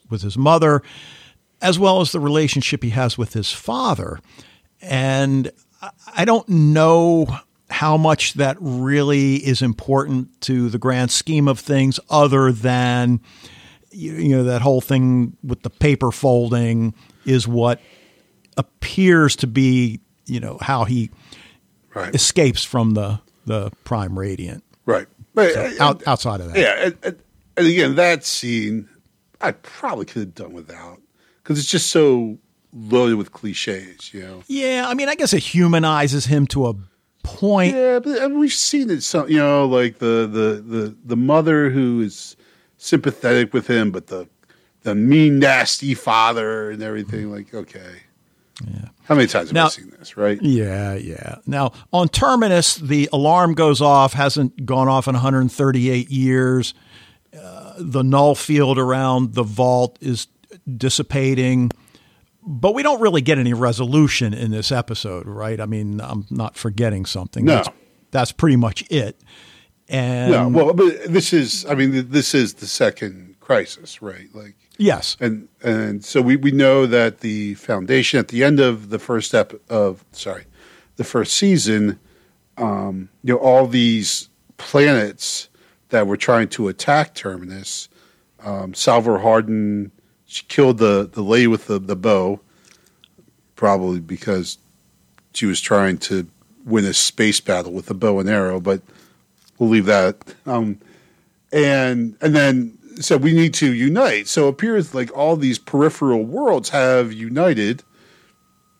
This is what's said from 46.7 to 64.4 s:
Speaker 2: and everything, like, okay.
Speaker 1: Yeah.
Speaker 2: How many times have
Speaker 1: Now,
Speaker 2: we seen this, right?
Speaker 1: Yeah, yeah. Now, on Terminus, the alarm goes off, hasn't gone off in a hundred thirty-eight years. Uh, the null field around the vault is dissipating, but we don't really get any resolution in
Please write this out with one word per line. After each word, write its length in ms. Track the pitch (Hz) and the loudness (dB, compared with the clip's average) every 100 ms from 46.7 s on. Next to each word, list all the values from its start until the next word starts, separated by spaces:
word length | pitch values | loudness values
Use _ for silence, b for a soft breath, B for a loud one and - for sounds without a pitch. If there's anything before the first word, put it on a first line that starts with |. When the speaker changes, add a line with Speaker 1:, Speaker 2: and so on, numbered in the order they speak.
Speaker 2:
and 120 | 107 | -10
everything, 500 | 110 107 104 107 104 | -10 -8 -8 -10 -10
like, 200 | 101 101 | -12 -14
okay. 480 | 110 - 95 90 87 _ _ _ _ _ - 107 | -14 -14 -18 -20 -20 _ _ _ _ _ -16 -12
Speaker 1:
Yeah. 200 | 101 110 _ | -12 -14 _
Speaker 2:
How 100 | - | 0
many 140 | 147 120 | 2 2
times 220 | 98 78 | 0 -2
have 40 | |
Speaker 1:
Now, 100 | 160 156 | 0 0
Speaker 2:
we 40 | |
seen 200 | - - - | -2 -14 -20
this, 180 | - 104 | -18 -4
right? 200 | 104 104 | -2 0
Speaker 1:
Yeah, 520 | 151 120 101 98 101 98 | 0 0 0 -4 -6 -6
yeah. 400 | - 80 - - - | -10 -12 -14 -12 -8
Now, 260 | 139 135 B B | -4 -4 B B
on 160 | 175 - | 0 0
Terminus, 640 | - 277 254 214 180 - | 0 2 2 4 2 2
the 340 | - 143 147 143 | -2 0 0 0
alarm 420 | 143 147 180 175 | 0 2 4 2
goes 260 | 156 156 131 | 4 2 4
off, 340 | 147 139 135 | 4 6 4
hasn't 520 | 139 139 143 131 - 127 | 2 -2 0 -2 -4 -4
gone 220 | 131 135 | 0 2
off 180 | 135 135 | 0 0
in 80 | |
a 40 | 127 | -2
hundred 300 | 135 131 127 | 0 2 0
thirty-eight 580 | - 135 131 127 123 123 | 0 0 2 0 -2 -2
years. 640 | 135 131 127 127 131 117 b b b b b _ - | -2 2 2 2 0 -2 b b b b b _ -20
Uh, 340 | - - - - | -20 -20 -20 -14
the 240 | 160 131 | -6 0
null 320 | 131 139 147 | 2 4 4
field 420 | 139 - 147 135 131 | 2 0 2 2 2
around 580 | 127 131 131 127 123 | 0 0 0 0 0
the 100 | 117 | -2
vault 520 | 107 104 123 127 123 - | -4 0 0 2 0 -4
is 260 | 139 117 - _ _ - - 117 | -6 -6 -8 _ _ -18 -12 -6
dissipating, 920 | 131 - 127 139 135 127 127 127 123 b b b b b b _ | -2 -2 -2 -2 0 2 2 2 0 b b b b b b _
but 320 | 202 127 185 | -12 -2 0
we 80 | 240 | 2
don't 180 | 285 247 | 0 2
really 200 | 220 165 | 2 2
get 180 | 127 139 | 2 2
any 160 | 120 | 2
resolution 800 | 117 123 110 123 151 147 - 117 | 0 0 0 2 4 4 2 -2
in 160 | 110 | -2